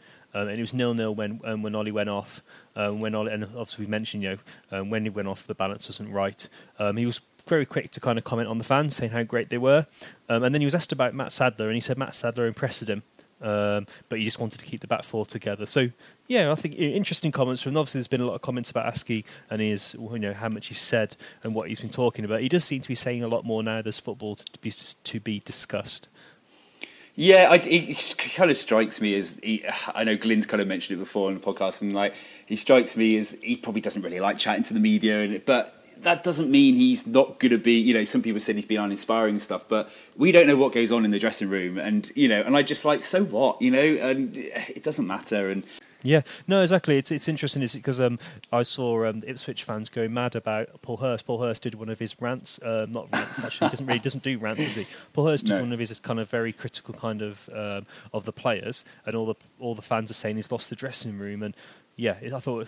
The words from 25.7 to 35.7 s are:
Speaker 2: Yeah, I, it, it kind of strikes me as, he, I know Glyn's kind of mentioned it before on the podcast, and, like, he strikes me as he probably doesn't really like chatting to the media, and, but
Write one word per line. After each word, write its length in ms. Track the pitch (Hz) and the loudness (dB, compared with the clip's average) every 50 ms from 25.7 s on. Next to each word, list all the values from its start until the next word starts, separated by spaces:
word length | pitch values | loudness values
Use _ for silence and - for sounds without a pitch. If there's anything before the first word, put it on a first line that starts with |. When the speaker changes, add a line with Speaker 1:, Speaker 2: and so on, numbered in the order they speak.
| - 101 101 - - - - - _ - - - - _ _ _ _ _ _ _ _ - - - - - - - _ | -6 -6 -6 -8 -10 -12 -14 -18 _ -20 -20 -20 -20 _ _ _ _ _ _ _ _ -18 -18 -18 -18 -20 -20 -14 _
Speaker 2:
Yeah, 340 | - 151 185 190 190 185 - | 4 8 10 12 12 12 12
I, 40 | 175 | 10
it, 120 | 180 - - | 8 8 6
it 500 | 156 175 160 226 147 - - - - - | 4 4 2 0 -6 -6 -6 -6 -6 -6
kind 320 | - - - - 185 170 | -6 -4 0 4 4 4
of 80 | 139 135 | 4 2
strikes 440 | - - 117 110 110 107 - - | 2 2 4 4 4 2 0 -2
me 140 | 110 104 101 | 0 0 0
as, 200 | 101 95 85 85 - - | 0 -2 -4 -8 -8 -4
he, 220 | 110 110 104 - 85 - - - - - | -2 -2 -2 -2 -4 -6 -6 -6 -6 -4
I 100 | - 113 | -2 0
know 100 | 113 107 | 0 0
Glyn's 300 | 104 - 113 113 107 104 | 0 2 2 4 4 2
kind 160 | - - 104 | 2 0 0
of 60 | 98 95 | 0 0
mentioned 300 | 95 92 - - 98 90 | -2 -4 -4 -6 -6 -6
it 60 | 95 | -6
before 240 | - - 107 98 95 | -4 -2 0 0 0
on 60 | 98 | -2
the 60 | 92 | -4
podcast, 400 | - - - - 98 95 92 - | -4 -4 -2 -2 -2 -2 -2 -4
and, 120 | 104 101 101 | -4 -2 0
like, 200 | 98 101 101 - - - - - - - | 0 0 0 -2 -6 -16 -20 -20 -18 -10
he 100 | - 107 | -8 -6
strikes 400 | 107 - - 135 127 120 - - | -2 4 6 6 6 6 4 2
me 220 | 113 113 113 110 107 | 2 4 4 4 4
as 180 | 107 - - - | 2 -2 -8 -8
he 160 | - 110 120 120 | -6 -4 -4 -4
probably 240 | - 117 104 107 | -4 -4 -4 -4
doesn't 200 | - 104 - 104 | -4 -4 -4 -6
really 200 | 92 87 87 90 | -6 -6 -4 -2
like 160 | 95 101 104 104 | 0 0 0 0
chatting 240 | - 110 107 98 113 | 0 0 0 0 -2
to 100 | - 107 | 0 0
the 60 | 110 | 2
media, 420 | 107 110 107 104 110 110 107 104 | 4 4 4 4 4 4 2 2
and, 240 | 104 101 104 - - | 0 0 -2 -2 2
but 300 | - 131 120 107 - | 2 2 2 2 -2